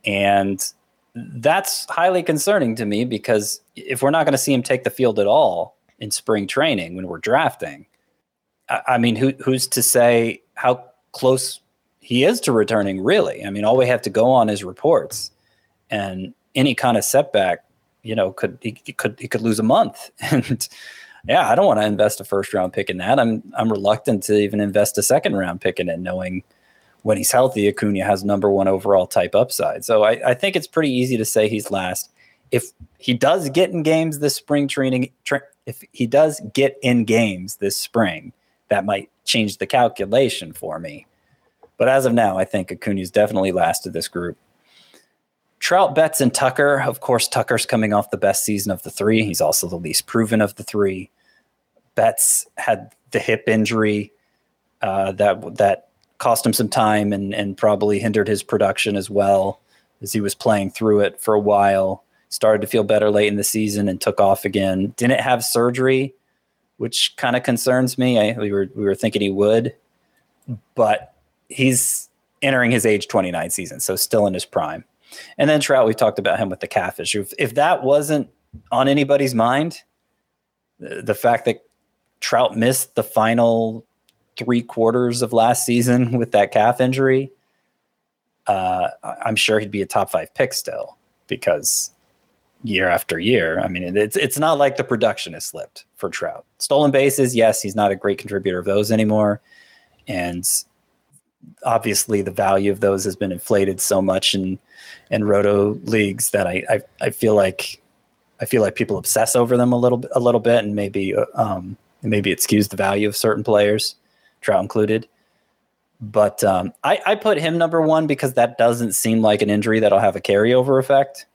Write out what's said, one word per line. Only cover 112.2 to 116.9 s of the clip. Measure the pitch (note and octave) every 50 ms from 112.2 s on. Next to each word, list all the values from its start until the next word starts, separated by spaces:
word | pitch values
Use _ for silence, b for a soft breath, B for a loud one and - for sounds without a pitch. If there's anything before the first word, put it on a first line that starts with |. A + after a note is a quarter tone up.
| G2 G2+
it | F2+ -
skews | - - G#2+ G#2 G2+ -
the | -
value | G2 G2 G2 G2+ G#2 G#2+ G#2
of | G2+
certain | - - A2+ G#2+ - A2
players, | - G#2+ G#2 G#2 G#2 G#2 G#2+ - - - _ _ _ _ _ _ _ _ _
Trout | - - G2+ F#2
included. | F#2+ G2+ - A2+ G#2+ G#2+ A2 A2+ A2+ _ _ _ _ _ _ _ _ _ _ _ _ _ _ _ _ _ _ _
But, | A2+ G#2 G#2+ G#2+ G#2 G#2 - - G#2+
um, | G2 F#2+ F2+ F2+ - - _ -
I, | C#3